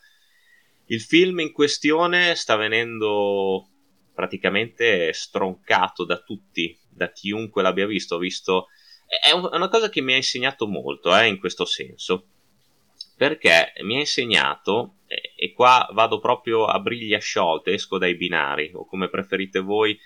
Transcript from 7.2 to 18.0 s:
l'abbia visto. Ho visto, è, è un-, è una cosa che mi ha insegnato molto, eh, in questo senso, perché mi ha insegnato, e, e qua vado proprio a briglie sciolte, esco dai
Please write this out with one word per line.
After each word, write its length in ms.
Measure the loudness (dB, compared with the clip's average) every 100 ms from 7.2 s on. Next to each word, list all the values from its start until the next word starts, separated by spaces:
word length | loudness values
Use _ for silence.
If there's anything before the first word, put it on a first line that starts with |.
| -8 -6 -4 0
l'abbia 260 | 0 0 -2
visto. 280 | -2 -4 -4
Ho 40 |
visto, 480 | -4 -6 -2 -2 -2 _ _ -20 _
è, 220 | 0 2
è 20 |
un-, 180 | 2 0
è 60 | -2
una 140 | 0
cosa 200 | 0 0
che 120 | -2
mi 100 | 0
ha 60 | 0
insegnato 500 | -2 -2 -4 -4 -6
molto, 480 | -4 -6 -4 4 4
eh, 100 | 4
in 120 | 0
questo 240 | -6 -4
senso, 640 | -4 -4 -8 -12 -6 -6 -6 _ _ _ _ _ _ _ -20 _
perché 560 | -2 2 4 4 4 -4
mi 120 | -6 -4
ha 40 |
insegnato, 960 | -2 -2 2 2 2 -2 -2 -2 -4 _ _
e, 260 | -12 -12 -8
e 160 | -8
qua 340 | 4 6 6 4
vado 260 | 2 2 2
proprio 460 | 0 -2 0 2 2
a 140 | 0
briglie 400 | -2 -6 -2 -2
sciolte, 520 | -2 0 0 0 -2
esco 260 | -4 -4
dai 180 | -2